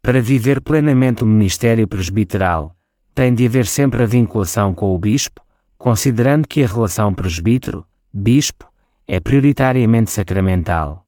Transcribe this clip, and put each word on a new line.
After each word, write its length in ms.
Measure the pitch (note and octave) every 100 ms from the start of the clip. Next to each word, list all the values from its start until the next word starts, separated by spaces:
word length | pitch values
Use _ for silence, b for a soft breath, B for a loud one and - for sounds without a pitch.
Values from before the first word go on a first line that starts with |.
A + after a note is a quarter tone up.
para 200 | - B2+
viver 400 | A#2 C3+ A#2 C3+
plenamente 600 | - D3+ D3+ B2+ C3 A2+
o 40 | A2
ministério 600 | G#2+ G2 - A#2 A2+ G#2+
presbiteral, 880 | G2 F2+ G2+ G2+ G2+ F#2 E2 D#2 _ _ _ _
tem 200 | - B2+
de 100 | A#2+
haver 200 | B2 B2+
sempre 360 | A2 - C#3 A2+
a 20 |
vinculação 680 | A#2 B2 A2+ A2 F#2 - G2+
com 220 | F2+ G2+
o 20 | F2+
bispo, 440 | G#2 C#3 - - _ _ _ _
considerando 720 | B2+ A2 C#3 A#2 B2 D3 D3+
que 160 | -
a 40 | B2
relação 460 | G#2+ G#2+ - G#2
presbítero-bispo 1600 | F#2 F2+ E2 F#2 B2+ - - - _ _ G2+ G#2 C3 - - - _ _ _ -
é 120 | F#2
prioritariamente 920 | - C#3 C#3+ C#3 C3 B2+ A2+ A#2 A2
sacramental. 960 | - F#2+ F#2 F#2+ F2+ E2 E2+ D2 D#2+